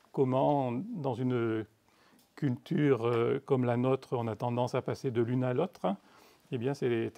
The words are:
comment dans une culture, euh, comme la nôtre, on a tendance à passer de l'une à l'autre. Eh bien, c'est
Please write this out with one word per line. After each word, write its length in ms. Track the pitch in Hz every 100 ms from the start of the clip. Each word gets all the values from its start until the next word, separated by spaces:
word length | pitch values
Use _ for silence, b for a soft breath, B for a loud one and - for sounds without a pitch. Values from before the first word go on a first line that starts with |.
| _
comment 640 | - 131 127 143 143 131
dans 420 | 120 214 220 135
une 500 | 120 127 123 117 110 104 _ b b b b _
culture, 720 | - 147 120 - 170 147 120 117
euh, 360 | 120 117 135
comme 200 | - 131
la 120 | 123 120
nôtre, 400 | 127 135 - 127
on 100 | 117
a 100 | 107
tendance 380 | 123 120 123
à 80 | 131
passer 280 | 127 117 139
de 120 | 117
l'une 220 | 117 127
à 100 | 127
l'autre. 400 | 123 185 - 185 196 B B B B -
Eh 80 | 131
bien, 140 | 123
c'est 400 | 139 131 117 113